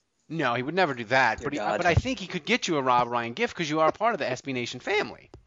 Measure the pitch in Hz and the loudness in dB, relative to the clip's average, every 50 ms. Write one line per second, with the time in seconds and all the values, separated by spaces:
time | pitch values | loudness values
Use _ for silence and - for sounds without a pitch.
0 | _ _ _ _ _ - 156 165 143 123 120 123 123 147 165 190 185 151 127 117 | _ _ _ _ _ -8 -4 -2 0 0 0 0 -2 -2 0 2 2 2 0 -2
1 | 117 101 131 135 127 113 110 - 113 - - 101 104 - 104 110 175 175 160 - | -2 2 4 4 6 4 2 0 -2 -4 -4 -2 -2 -2 0 0 2 2 2 2
2 | - 254 254 - 190 - - 175 - - 226 240 - 190 160 143 131 127 123 123 | 0 0 -4 -6 -6 -8 -8 -6 -2 0 0 0 0 0 0 2 2 4 4 4
3 | 123 117 123 120 117 117 120 - 240 - - - 165 143 151 156 160 151 - - | 4 2 0 -2 -2 -4 -4 -4 -4 -4 -2 -4 -4 -2 2 2 2 2 2 2
4 | 208 233 220 151 131 117 127 - - 139 131 123 120 - - 123 - - 403 214 | 0 0 0 0 -2 -2 -2 -4 -4 -6 -4 -4 -4 -6 -8 -8 -6 -2 -2 -2
5 | - 113 85 - - - - - _ | -2 -4 -8 -12 -18 -20 -20 -14 _